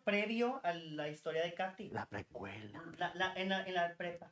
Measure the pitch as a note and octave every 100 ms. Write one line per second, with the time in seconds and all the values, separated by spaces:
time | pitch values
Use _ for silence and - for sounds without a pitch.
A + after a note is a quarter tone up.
0 | - G3+ G#3+ A3+ A#3+ C4+ F3 E3+ D#3+ D#3
1 | D3+ D3+ E3 D#3+ E3+ E3+ F#3+ F#3+ G3+ -
2 | - - - - G2 G2+ G#2+ - E3+ E3
3 | F3 F3 F#3 F#3 F#3+ F#3+ F#3+ F#3 E3+ E3+
4 | F3 E3+ -